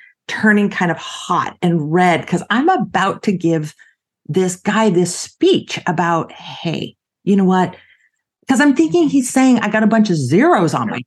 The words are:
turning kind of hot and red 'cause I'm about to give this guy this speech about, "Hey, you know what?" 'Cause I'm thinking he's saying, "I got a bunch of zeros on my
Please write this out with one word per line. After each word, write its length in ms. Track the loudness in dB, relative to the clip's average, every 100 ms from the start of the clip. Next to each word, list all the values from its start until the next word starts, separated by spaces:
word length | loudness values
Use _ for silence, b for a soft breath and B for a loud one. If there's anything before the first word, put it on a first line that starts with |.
| b b -12
turning 420 | -2 2 2 2
kind 220 | -2 -4
of 60 | -4
hot 600 | -8 -12 -4 -4 -4 -2
and 280 | 0 0 0
red 360 | 2 2 0 -2
'cause 160 | -6 -2
I'm 180 | -2 0
about 540 | 0 -2 -2 -4 -4
to 80 | -4
give 420 | -2 0 -2 -4 -12 b b _ _ -6
this 240 | -2 -2 -4
guy 360 | -4 0 2
this 240 | 2 0 -4
speech 600 | -14 -2 0 0 -2 -8 -4
about, 440 | -2 0 -2 -4
"Hey, 640 | -12 -20 -12 -8 -8 -10 -16 _ _
you 120 | -2 2
know 100 | 2
what?" 300 | 2 0 -6 b b b b _ _ -2
'Cause 140 | 2
I'm 140 | 2 2
thinking 340 | 2 2 2
he's 180 | 0 0
saying, 280 | 2 4 2
"I 100 | 0
got 120 | 0
a 60 | 2
bunch 240 | 4 2
of 60 | 0
zeros 580 | 2 2 4 2 2 -2
on 120 | -4
my 140 | -8